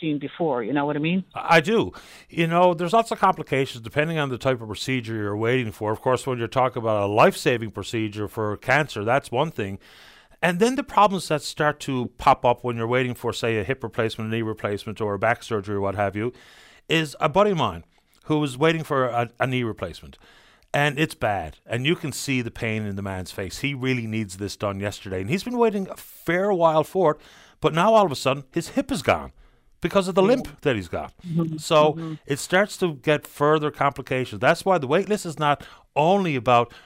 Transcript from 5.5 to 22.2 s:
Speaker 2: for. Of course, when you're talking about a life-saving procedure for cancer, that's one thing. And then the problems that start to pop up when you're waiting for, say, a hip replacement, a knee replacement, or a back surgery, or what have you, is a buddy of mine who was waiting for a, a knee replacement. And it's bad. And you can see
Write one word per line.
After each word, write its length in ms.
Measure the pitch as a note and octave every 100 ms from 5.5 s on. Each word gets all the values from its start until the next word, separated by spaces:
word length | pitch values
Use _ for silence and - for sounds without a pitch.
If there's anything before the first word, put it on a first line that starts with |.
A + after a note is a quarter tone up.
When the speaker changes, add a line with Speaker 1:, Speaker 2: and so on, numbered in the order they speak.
| C3 A2+
Speaker 2:
for. 220 | - G#2+
Of 80 | A2
course, 260 | C3 B2+ -
when 120 | B2
you're 100 | A2+
talking 340 | C3+ B2+ B2
about 220 | A2+ G#2+
a 20 | G2+
life-saving 640 | G#2+ E3+ - D3+ A#2+ A2+
procedure 560 | G#2 F#2+ A#2 A2 G#2 G#2
for 300 | - G#2 G2+
cancer, 480 | - C3+ D3+ A2+
that's 260 | G#2 C3+ -
one 220 | A#2+ D#3+
thing. 260 | - G2 G2 - - - - _ -
And 160 | E3+ F3+
then 160 | A3+
the 80 | C4
problems 460 | C4 - G3+ F#3+ -
that 140 | D3+
start 360 | - - D3+ D3
to 300 | - C3 A#2 -
pop 260 | C#3 C3
up 200 | B2 A#2+
when 120 | B2 A#2
you're 100 | A2+
waiting 260 | B2+ B2+
for, 180 | A#2+ A#2
say, 260 | G#2 A#2+ A2+
a 60 |
hip 180 | G2+ C3
replacement, 500 | A2+ - A2+ - A2
a 40 | A2+
knee 60 |
replacement, 580 | A2 G#2+ G#2+ G2+ - G2
or 140 | G#2
a 40 | G2+
back 240 | A2+ A#2
surgery, 320 | - A2 G2 G2+
or 40 |
what 140 | G2
have 220 | G2 G2+ G2+
you, 160 | A#2 - - - - - -
is 280 | D#3+ D#3 -
a 80 | D#3
buddy 240 | C#3+ G#3
of 60 | F3
mine 260 | A#2 E2+ - _ _ _
who 140 | - D#3
was 200 | D3 B2
waiting 260 | D#3+ E3
for 220 | D#3 C#3 B2+
a, 240 | A#2 A#2+ -
a 60 | B2+
knee 180 | B2+
replacement. 540 | A#2 G#2 F2+ - C#2+ - - - _ _ _
And 260 | C#3+ D3 C#3
it's 160 | D#3
bad. 420 | - A2+ G2 D#2 - -
And 200 | A#2 C3+
you 100 | E3+
can 160 | D3+
see 300 | -